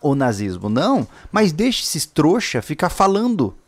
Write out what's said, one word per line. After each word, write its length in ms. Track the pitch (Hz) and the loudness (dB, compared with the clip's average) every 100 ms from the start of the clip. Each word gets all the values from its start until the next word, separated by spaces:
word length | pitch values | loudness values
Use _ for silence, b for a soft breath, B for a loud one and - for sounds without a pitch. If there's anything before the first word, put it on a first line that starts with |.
o 140 | 147 | -2
nazismo, 540 | 139 127 101 101 90 104 | 0 0 0 -4 -4 -2
não. 360 | 113 180 180 123 B B | 0 2 0 -2 B B
Mas 220 | 214 208 | 0 2
deixe 300 | 151 240 233 | 2 -2 -2
esses 220 | - 156 - | -4 -6 -4
trouxa 560 | - 151 226 - 120 | 2 4 2 0 -4
ficar 260 | - 151 180 | -6 -4 -2
falando 680 | - 196 196 240 214 104 - | 2 2 2 0 0 -2 -4